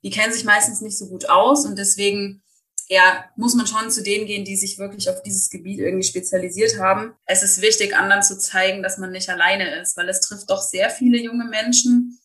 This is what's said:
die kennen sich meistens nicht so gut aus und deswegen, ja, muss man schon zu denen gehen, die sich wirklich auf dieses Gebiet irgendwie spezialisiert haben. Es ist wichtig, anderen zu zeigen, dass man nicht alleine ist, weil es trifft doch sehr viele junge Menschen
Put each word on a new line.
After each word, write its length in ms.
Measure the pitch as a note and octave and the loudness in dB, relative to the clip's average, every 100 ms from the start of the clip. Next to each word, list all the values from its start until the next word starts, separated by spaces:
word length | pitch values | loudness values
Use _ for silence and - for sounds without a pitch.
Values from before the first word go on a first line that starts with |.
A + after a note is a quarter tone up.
die 80 | G3 | -6
kennen 220 | G3+ A3 | -2 -2
sich 120 | A#3+ | -2
meistens 360 | A3 G#3 G#3 - | 2 2 2 -4
nicht 180 | A3 G3+ | -8 -10
so 80 | F#3+ | -10
gut 220 | F#3 - | -10 2
aus 360 | F3+ A#3 D4 | 4 6 4
und 140 | B3 G3 | 2 -2
deswegen, 640 | G3 - G3+ G3+ G3+ G3 _ _ _ - - | -2 0 0 0 -6 -10 _ _ _ -12 0
ja, 380 | F#3 F3+ F3 - - | 6 6 4 -6 -4
muss 180 | A#3 | 2
man 140 | A#3+ G#3 | 2 2
schon 240 | A3 A3 | -2 -2
zu 100 | A3 | -4
denen 240 | G3 G#3 G#3 | -2 -2 -2
gehen, 180 | G3+ | -6
die 120 | G3 F#3+ | -4 -4
sich 240 | G3 - | -4 -6
wirklich 280 | G3 G3+ F#3 | -10 -6 -4
auf 140 | F#3 | -4
dieses 260 | G3 F#3+ - | -4 -2 -2
Gebiet 300 | G3 F3 G3 | -6 -10 -4
irgendwie 300 | F#3+ F#3+ F#3 | -2 0 -2
spezialisiert 680 | F3+ F3+ F#3 F3+ F3+ A3 G3+ | -4 -2 -2 -4 0 0 2
haben. 320 | F#3+ G3 A3+ _ | 0 0 -2 _
Es 200 | - F#3 | -2 0
ist 180 | G3 - | 2 2
wichtig, 320 | G#3 G#3+ G3+ | 2 2 2
anderen 300 | - - G3+ | 0 2 4
zu 120 | - F#3+ | 2 0
zeigen, 460 | - F#3+ F#3+ G3 | -4 0 0 0
dass 160 | F#3+ F#3+ | -6 -6
man 140 | F#3 | -8
nicht 180 | F#3 F#3 | -8 -6
alleine 500 | F3+ F3 G3 F3 D#3+ | 0 2 2 -2 -4
ist, 160 | F3 - | -6 -4
weil 120 | F3 | -4
es 120 | F#3+ | -2
trifft 300 | - G3+ - | -4 -6 -4
doch 120 | F#3+ | -2
sehr 280 | - F#3 G3+ | -2 0 -2
viele 280 | - B3 A#3+ | 2 2 2
junge 260 | A#3 A#3+ | 0 -6
Menschen 760 | A3+ A3 A3+ A#3+ B3 B3 B3 - | -4 -4 2 2 4 2 2 -8